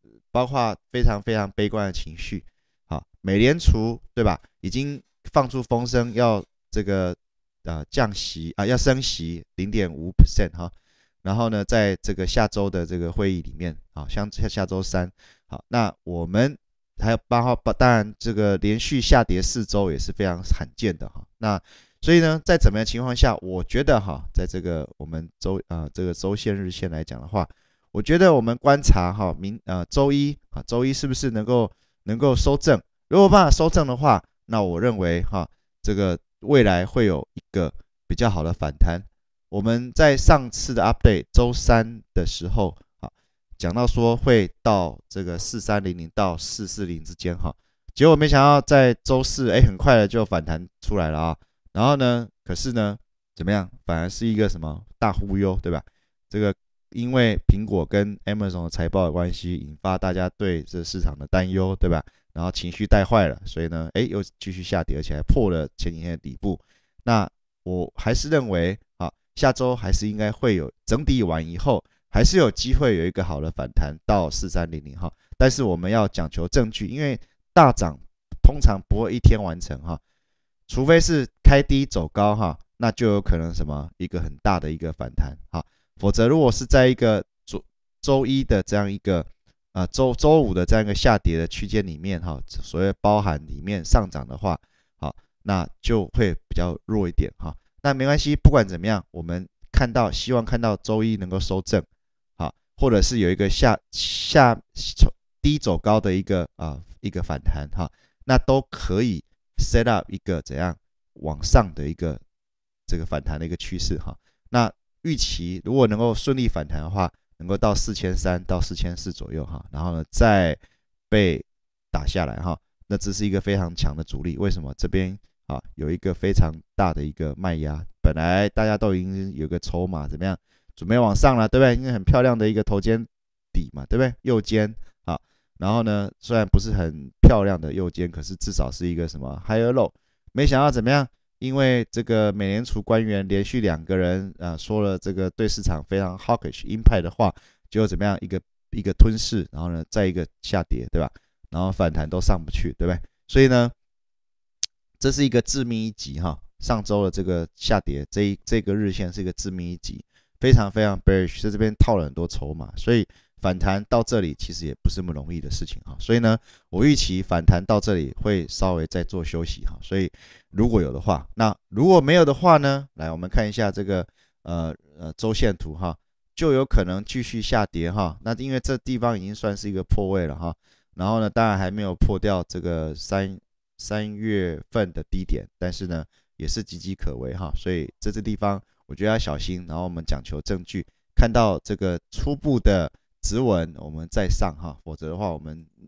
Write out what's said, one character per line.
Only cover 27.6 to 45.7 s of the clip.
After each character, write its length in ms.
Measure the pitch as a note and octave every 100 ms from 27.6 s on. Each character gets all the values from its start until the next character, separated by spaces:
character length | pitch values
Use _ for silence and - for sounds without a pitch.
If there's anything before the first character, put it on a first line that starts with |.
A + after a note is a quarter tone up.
| _ _ _
我 100 | -
觉 160 | G#2 E3
得 160 | F#3
我 60 | D3
们 180 | A2+ A#2+
观 240 | C#3+ C#3+
察 300 | C#3 G2 F2+
哈， 240 | G2 F#2 D#2+
明， 220 | F#2+ A3+ -
呃， 200 | F#2 E2+
周 220 | - C#3
一， 260 | C#3+ C#3+ C#3+ _
啊， 120 | - -
周 200 | A#2 C3
一 80 |
是 120 | C3 C#3
不 80 |
是 180 | B2+ C3+
能 120 | A2+
够， 260 | G#2+ B2 A2 _ _ _
能 140 | - A2+
够 160 | C#3
收 220 | B2 - C#3
正？ 260 | - A2+ - _ -
如 100 | F3
果 80 | G3
办 160 | G3+
法 80 | E3
收 180 | - E3
正 160 | F3 C#3+
的 120 | B2
话， 260 | D3 G2+ - _ -
那 180 | A2+
我 160 | F#2+ E2+
认 180 | A#2+ G#2+
为 240 | F2+ E2+
哈， 220 | E2+ G2 E2 _ _ _
这 120 | -
个 240 | G2+ G2 E2+ _ _
未 240 | G#2+ C#3+
来 220 | G#2 F2+ F#2
会 200 | - G#2+
有 220 | D#2 -
一 100 | - _
个 180 | G2 D#2+ - - _ -
比 80 | -
较 140 | A#2+
好 140 | F#2
的 100 | D#2
反 200 | F2 D2+ C#2+
弹。 240 | F#2 F2 G#2 _ _ _ -
我 100 | G2+
们 320 | G#2+ A#2 B2
在 220 | A#2+ D3+ C3+
上 340 | - D#3 B2
次 240 | - -
的 100 | A#2
update， 420 | F#2+ A#2 A#2+ F#2+ B1
周 180 | - A#2+
三 500 | B2 - A#2 A2+ A2+ -
的 120 | - F2
时 220 | - E2+
候， 300 | G#2+ F#2+ - _ _
啊， 100 | - _ _ _ _ -
讲 160 | F2
到 120 | G#2 B2
说 300 | - A#2 A#2
会 340 | C3+ A#2+ F2+ -
到 360 | A2+ G#2 E2+ A1 _
这 120 | F#2+
个 160 | F2+ F2
四 220 | - A#2+
三 240 | -